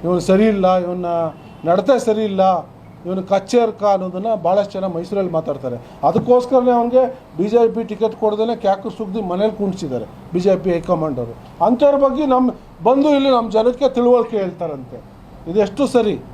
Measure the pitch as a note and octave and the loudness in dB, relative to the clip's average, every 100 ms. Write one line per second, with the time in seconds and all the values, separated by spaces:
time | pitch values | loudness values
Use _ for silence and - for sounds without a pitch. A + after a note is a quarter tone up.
0 | E3 F3+ E3+ F#3+ A3 G3+ F#3 F#3 F3 F3+ | 0 -2 2 4 4 2 2 2 0 -6
1 | F3 E3+ E3 - - - D#3 F#3 G3+ B3+ | -4 -2 -4 -8 -20 -10 0 0 2 2
2 | - G#3+ G#3+ F#3+ F#3+ F3 D3 - - - | 2 0 -2 2 2 2 -2 -18 -20 -16
3 | E3+ F#3 F#3 G3 F#3+ A#3+ A3+ G#3 G3+ G3 | -8 -8 -2 -2 2 2 2 0 0 0
4 | F#3 F#3 G#3+ G#3+ E3 G3 G3 F#3+ F#3+ E3 | -2 -6 -4 -2 0 0 0 -4 -4 -6
5 | F3 G3+ F#3 D#3+ D#3+ C#3 B2+ A#2+ - - | -4 -4 -2 -2 -4 -6 -8 -10 -12 -2
6 | C#3+ F3 - B3 B3 C4 B3 A#3+ A#3+ B3+ | 0 0 4 2 4 2 4 2 2 2
7 | B3+ C4 - D#3 G3+ A#3 A3+ F#3 A3+ G#3 | 2 -4 -16 -4 0 2 2 0 -6 -2
8 | G#3+ A3 A3 G#3 A3+ A3+ G#3 G3 A3 - | -4 0 -2 0 -4 -2 -2 -2 -4 -8
9 | G#3 G#3 F#3+ F3+ A3 G#3+ G3+ F#3+ D#3 B2 | -6 -6 -4 -2 -2 -2 -4 -4 -6 -6
10 | G#2+ - - E3+ F#3 F#3+ F#3 E3+ E3 F3 | -8 -16 -6 -2 2 0 0 -2 -2 -2
11 | D#3 B2+ A#2 A#2 - - F#3+ A#3+ C#4+ C#4 | -2 -4 -8 -10 -18 -2 0 4 4 4
12 | C#4 B3+ D4 B3+ B3+ - - - F3 C4+ | 2 0 0 2 2 -2 -16 -4 0 2
13 | D4 C#4+ C4+ B3+ A3+ G#3+ A3+ A#3+ C4+ C4 | 4 2 4 2 2 0 0 0 -2 2
14 | A#3+ B3 A3+ G#3+ F#3 E3 E3+ C#3 B2 B2 | 2 2 2 -2 -4 -6 -8 -8 -14 -18
15 | - - - - - F#3+ G3 G3+ C4+ B3 | -20 -20 -20 -18 -4 0 0 0 0 2
16 | A3 C#3 - | 0 -4 -8